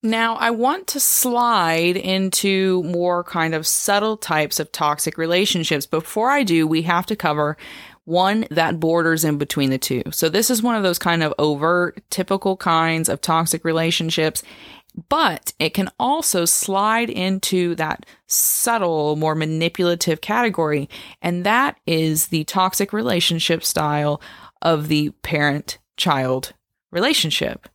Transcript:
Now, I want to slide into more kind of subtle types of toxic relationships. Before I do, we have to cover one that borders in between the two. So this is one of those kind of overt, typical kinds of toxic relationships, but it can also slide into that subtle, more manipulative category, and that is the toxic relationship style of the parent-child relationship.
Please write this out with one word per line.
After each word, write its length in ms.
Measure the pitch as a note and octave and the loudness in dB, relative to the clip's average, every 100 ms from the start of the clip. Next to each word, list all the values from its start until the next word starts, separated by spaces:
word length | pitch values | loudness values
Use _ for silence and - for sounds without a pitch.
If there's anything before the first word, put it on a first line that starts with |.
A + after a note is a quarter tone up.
Now, 320 | A3+ A3+ A3+ A3+ | 0 0 0 0
I 160 | A#3 | -2
want 340 | A#3 B3 E4+ F#4+ | 2 0 0 -4
to 120 | D4 | -2
slide 960 | - - B3+ A#3+ A#3+ A3 E3+ E3 E3+ F3+ | 0 2 0 2 2 4 2 2 2 0
into 880 | F#3 F#3+ F#3+ - G3 F#3+ F#3+ F#3 | 0 0 0 0 2 2 2 2
more 400 | E3 F3 F3 F3 | 0 0 0 0
kind 320 | F3 F3 D#3+ D#3+ | -2 -2 0 -2
of 100 | D#3 | -2
subtle 500 | - - G3+ G#3+ G#3+ | -2 0 2 0 -4
types 440 | - D#3 D3 - | -2 0 0 -2
of 100 | D3+ | -6
toxic 480 | - D3+ D3 - - | -2 0 0 -4 -2
relationships. 680 | E3 F3 G3+ F3+ D#3 D3+ | 0 2 2 0 0 -2
Before 460 | C#3+ D#3 D#3+ - A#3 | -2 -4 -2 -2 2
I 140 | C#4+ | 2
do, 200 | A3+ E3 | 2 2
we 180 | D#3 D#3+ | 4 2
have 220 | E3 F3 F#3 | 2 0 0
to 100 | G#3+ | -2
cover 400 | E3+ D3 D3 D#3 - - - - | 0 0 0 -2 -12 -20 -20 -20
one 420 | - E3+ F#3+ G#3+ A3+ | -2 2 2 2 -2
that 260 | D3+ E3 E3 | 0 0 0
borders 460 | D#3+ E3+ E3 D#3+ | 2 2 2 2
in 120 | D#3 D3 | 0 0
between 340 | D3 - C#3 | -2 0 0
the 80 | C3 | 0
two. 260 | - B2+ - | 0 -2 -2
So 160 | - D#3+ | -2 0
this 200 | D#3+ A#3 | 2 2
is 140 | A#3+ | 2
one 140 | A#3 A3+ | 2 2
of 80 | |
those 160 | F#3+ E3+ | 0 0
kind 240 | F3+ E3+ | 0 0
of 100 | D#3 - | 0 0
overt, 600 | D3+ C#3+ D#3 F3 F3 - - | 0 2 0 2 0 -4 -10
typical 480 | - F#3 G3 G3 F#3+ | -6 -2 0 0 -2
kinds 520 | - E3 E3 D#3+ D#3+ | 0 2 2 0 -2
of 120 | C#3+ | -4
toxic 440 | - E3 E3 E3 | 0 0 0 -2
relationships, 800 | E3 D#3+ E3 - E3 D#3+ D#3 - - - - - _ - - | -2 0 0 0 -2 0 -2 -2 -12 -20 -20 -20 _ -18 -2
but 460 | D4 D4 D#3+ - - | 0 2 0 -8 -4
it 160 | D#3 | -2
can 160 | F3 - _ | 0 -4 _
also 460 | B3 D4+ D#4 F#3 | -2 0 0 0
slide 680 | E3+ - - F#3+ G#3 A3+ A#3 | 2 0 0 0 2 0 -2
into 640 | - F#3 F#3+ - F#3 F3 | -2 -2 -2 0 0 0
that 320 | E3+ D#3 - - - _ | 0 -4 -4 -10 -20 _
subtle, 880 | - - - - A#3 F3+ D#3+ D3+ D3+ | 0 0 0 0 0 0 0 0 0
more 180 | D#3 | 0
manipulative 840 | D#3 D#3 D#3+ E3 - F3 E3+ - D#3 | 0 -2 0 -2 0 0 2 0 -2
category, 680 | - A3 A#3+ F3+ D#3 D3 C#3 - - - | 0 0 0 0 0 0 -4 -10 -20 -6
and 220 | F3 F3 | -4 -2
that 380 | F#3 A3+ C#4+ - | 2 2 2 -2
is 440 | - E3 D#3+ D#3 - | -2 0 2 0 0
the 160 | E3 | -2
toxic 480 | D3+ G3 F#3 - G3+ | -2 0 0 0 -2
relationship 720 | G#3 A#3 F#3 E3 E3 - E3 | -2 0 0 2 0 0 0
style 580 | - - D3+ D3 D3 D3 - - - _ | 0 -2 0 0 0 -2 -8 -20 -20 _
of 240 | E3 D#3+ D3+ | 0 0 2
the 240 | D#3 D3+ - | 0 0 -6
parent-child 1300 | - D#3 D3 C#3+ - - _ - - C#3+ C3 C3 C3 - _ _ _ | -4 0 0 0 -6 -14 _ -4 0 0 0 -2 -4 -16 _ _ _
relationship. 760 | F3 A#3+ D4+ E3 C#3 C3 B2 - | -2 0 2 0 -2 -4 -6 -16